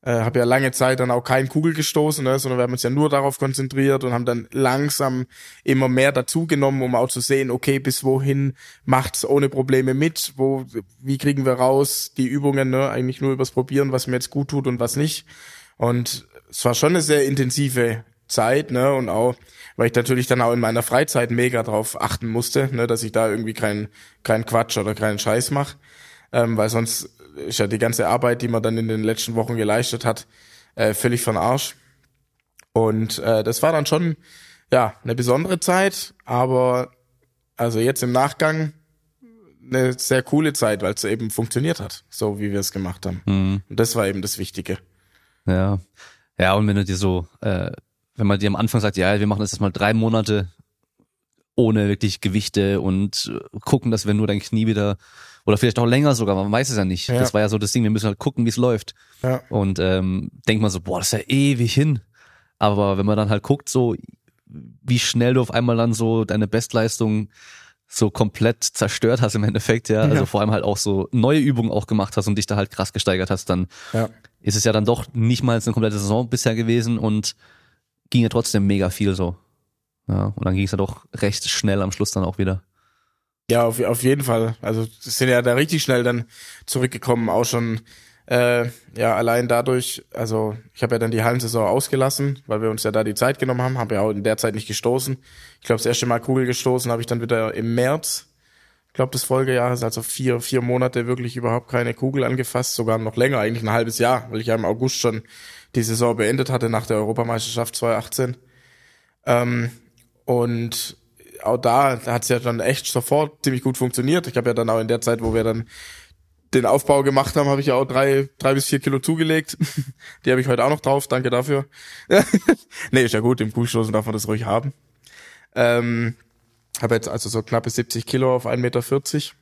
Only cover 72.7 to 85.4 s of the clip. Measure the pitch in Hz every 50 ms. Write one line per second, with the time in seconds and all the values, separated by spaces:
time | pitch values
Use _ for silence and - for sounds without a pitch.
72.7 | - - 98 - - - - - 92 92 92 - 98 95 - - 92 90 90 -
73.7 | - - - - - 110 113 107 - _ _ - _ _ - 104 101 107 107 117
74.7 | 104 110 107 117 117 - - - - 120 113 113 123 117 - 123 117 113 104 117
75.7 | 110 117 110 110 104 104 101 98 104 117 127 113 123 120 - 131 113 110 117 113
76.7 | 117 120 113 117 117 110 - 110 107 107 107 - - _ _ - _ _ _ _
77.7 | _ _ _ _ _ _ _ _ - 123 117 110 - 117 113 - - 104 98 98
78.7 | 101 98 95 92 92 - 104 101 95 92 92 85 87 - _ _ _ _ _ _
79.7 | _ _ _ _ _ _ _ - 101 95 98 101 101 101 98 92 92 98 98 95
80.7 | - 98 98 - - - _ _ - 107 - 101 101 - - - - - - 107
81.7 | 98 101 95 95 98 - 107 - - 101 95 92 98 - 98 92 95 92 _ _
82.7 | _ _ _ _ _ _ _ _ _ _ _ _ _ _ _ - 117 120 120 117
83.7 | 110 123 123 95 120 117 123 131 135 143 135 127 113 113 113 113 113 _ - -
84.7 | 110 110 113 110 - _ - 127 113 - 135 127 123 120